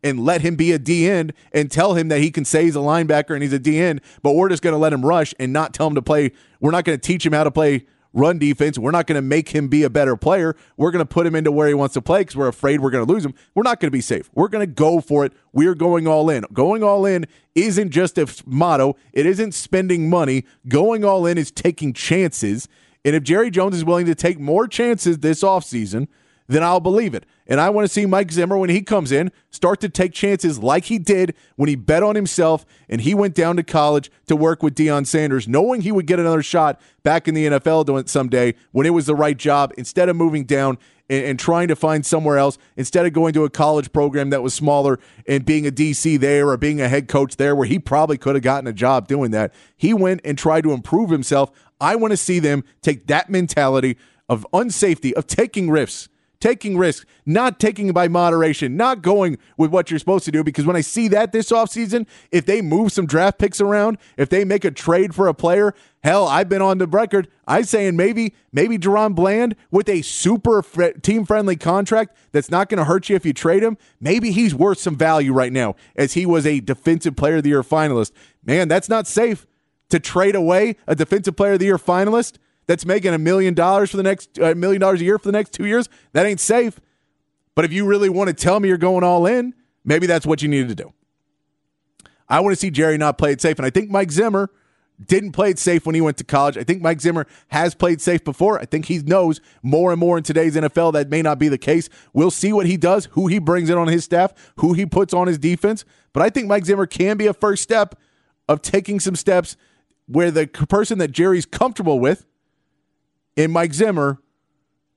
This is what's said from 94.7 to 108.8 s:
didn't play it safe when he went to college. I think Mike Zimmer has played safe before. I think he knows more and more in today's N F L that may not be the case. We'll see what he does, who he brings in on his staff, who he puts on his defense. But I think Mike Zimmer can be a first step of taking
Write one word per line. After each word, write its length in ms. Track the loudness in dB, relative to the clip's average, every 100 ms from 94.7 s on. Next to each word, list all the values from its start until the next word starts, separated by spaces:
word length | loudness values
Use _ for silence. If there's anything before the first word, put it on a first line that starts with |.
| _ _ _ 0
didn't 280 | 0 0
play 160 | 0 0
it 100 | 2
safe 260 | 0 0 0
when 80 |
he 60 | 0
went 160 | 0 -2
to 40 |
college. 340 | -2 0 0 -2
I 60 |
think 180 | -4 -2
Mike 200 | -2 0
Zimmer 260 | -2 -2 -6 _ _
has 260 | -2 -2 0
played 240 | -2 0
safe 240 | 0 -2
before. 340 | -2 -2 0 0
I 60 |
think 220 | -4 -6 -4
he 140 | -6
knows 420 | 0 2 2 -2 _ _
more 300 | -2 2 2
and 80 | 2
more 180 | 0 0
in 60 |
today's 320 | 0 0 0 0
N 80 |
F 140 | -2 0
L 160 | 0
that 160 | 0 -2
may 120 | -2
not 180 | -2 0
be 100 | 0
the 80 | 0
case. 320 | 0 -2 -2 -14 _
We'll 180 | 0 0
see 220 | 2 0
what 120 | 0 0
he 120 | 0
does, 320 | 2 0 0
who 160 | -2 0
he 120 | 0
brings 300 | 0 0 0
in 80 | 0
on 120 | 0
his 160 | -2 0
staff, 280 | 0 0 -2 -20 -2
who 160 | 0
he 140 | 0 0
puts 280 | 0 0
on 140 | 0 0
his 100 | 0
defense. 460 | -2 0 -2 -4 -10 _ _
But 100 | 0
I 60 | 0
think 180 | 0 -2
Mike 160 | -2
Zimmer 220 | 0 0 -2
can 320 | -2 -2 -2
be 100 | -4
a 60 |
first 280 | -2 -2 -2
step 380 | -2 0 -2 -6 _ _ _ _ -4
of 140 | -4
taking 400 | 0 -4